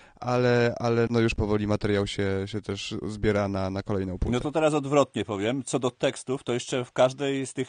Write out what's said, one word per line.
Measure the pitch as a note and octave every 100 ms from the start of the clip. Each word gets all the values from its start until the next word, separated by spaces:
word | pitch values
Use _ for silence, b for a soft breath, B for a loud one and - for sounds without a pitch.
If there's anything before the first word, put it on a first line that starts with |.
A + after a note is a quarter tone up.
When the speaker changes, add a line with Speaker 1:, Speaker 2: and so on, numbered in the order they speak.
| b -
Speaker 1:
ale, | A#2+ B2 B2 A#2+ A#2+ -
ale | A#2+ A#2 A#2
no | A#2+
już | A2+ -
powoli | G#2+ G#2+ G#2
materiał | G#2 G#2 G2+ G2+
się, | - G2 F#2+ G2
się | G#2+
też | F#2+ G2+ - A2 F2
zbiera | G#2+ G#2+ G2+ G2+
na, | G2 F#2+
na | F#2+
kolejną | G2 G2+ F#2+ F#2
płytę. | -
Speaker 2:
No | B2
to | C#3
teraz | D#3+ D#3
odwrotnie | D3+ C3+ D3 C3 A#2 G2+
powiem. | G2+ G#2 C3+
Co | B2 C#3+
do | B2
tekstów, | - C#3 A#2+ - C3+
to | -
jeszcze | A#2+ - C3+ B2
w |
każdej | - B2+ C3+ C#3 C#3 C3+
z |
tych | -